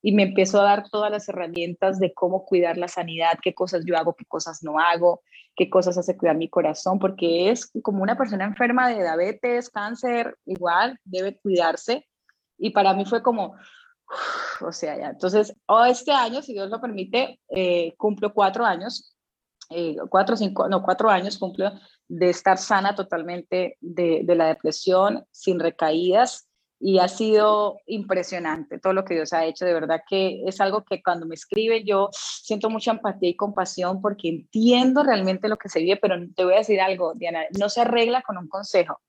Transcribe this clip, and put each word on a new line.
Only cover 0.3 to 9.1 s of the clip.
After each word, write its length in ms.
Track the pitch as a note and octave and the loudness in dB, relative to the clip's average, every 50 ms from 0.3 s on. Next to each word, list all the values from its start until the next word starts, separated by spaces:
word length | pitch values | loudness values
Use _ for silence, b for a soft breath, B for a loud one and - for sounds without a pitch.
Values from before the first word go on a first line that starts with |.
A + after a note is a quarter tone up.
| G3 G3 F#3+ F#3+ - G3+ | 4 2 2 4 4 4
a 40 | G3 | 6
dar 260 | G3+ G3+ G#3 G#3 - | 6 4 2 0 -4
todas 200 | - G#3 G#3 G#3 | -4 -2 -2 0
las 180 | G#3 G#3 G#3 - | -2 -4 -6 -8
herramientas 720 | G3 F#3 F3 E3 E3+ F3 E3+ F3 F3 - - F#3+ F#3+ F#3+ | -8 -8 -8 -6 -6 -6 -6 -6 -4 0 0 0 2 2
de 140 | F#3+ F3+ F3+ | 0 -2 0
cómo 300 | - F#3 F3 F3+ F#3+ F#3+ | -2 -2 -2 -2 -2 -2
cuidar 340 | - F#3 F3+ F3 E3+ E3+ F3+ | 0 2 2 2 2 0 -2
la 100 | F3 F3 | -6 -6
sanidad, 500 | - F#3 E3+ E3+ D#3+ E3 E3 E3 E3 - | -6 -8 -8 -8 -4 0 0 0 0 0
qué 120 | - F#3 F3 | -2 -4 -2
cosas 300 | - F#3 F#3 F3+ F3 E3 | -2 -4 -2 -2 -4 -2
yo 100 | F3 F3 | 0 -2
hago, 180 | E3 D#3+ E3+ E3+ | 0 0 -2 -4
qué 100 | _ A#3 | _ -10
cosas 380 | _ - D#3 - E3+ D#3+ - | _ -8 -8 -8 -8 -12 -12
no 160 | D#3+ D3+ D3+ D#3 | -10 -4 0 2
hago, 440 | E3 F3 E3+ E3+ E3+ F3 E3+ E3 b b b b b b _ | 2 2 2 4 4 2 2 2 b b b b b b _
qué 120 | - F#3+ F#3+ | -2 -2 4
cosas 300 | - F#3+ F3+ F3+ F3 F3+ | 4 2 2 4 0 -2
hace 180 | F3 - F3+ | -2 -2 -4
cuidar 200 | F#3+ - E3+ D#3 | 0 2 0 2
mi 120 | D#3+ E3 D#3+ | 0 -2 -2
corazón, 500 | - F3+ E3 D#3 D#3 - - F#3 F#3+ G3 | -2 0 0 0 -2 -2 -2 -2 -2 0
porque 520 | F#3+ F#3+ G3 - F3+ E3+ E3 E3+ F3+ G3+ | 0 -2 -2 -2 0 0 2 2 2 2
es 200 | A#3+ A#3+ - - _ A3+ | 0 0 -4 -10 _ -6
como 200 | - - G3+ G3 | -4 -2 -2 0
una 140 | F#3+ G3+ A#3+ | 0 -2 0
persona 280 | B3 C4+ A3 G#3 F#3+ F#3+ | -2 -2 -4 -2 -4 -4
enferma 440 | G#3 G3+ - B3 A#3+ B3 B3+ B3+ B3 | -6 -2 -2 0 0 2 2 2 2
de 140 | A#3 G#3+ | 2 0
diabetes, 680 | F#3 E3+ | 0 0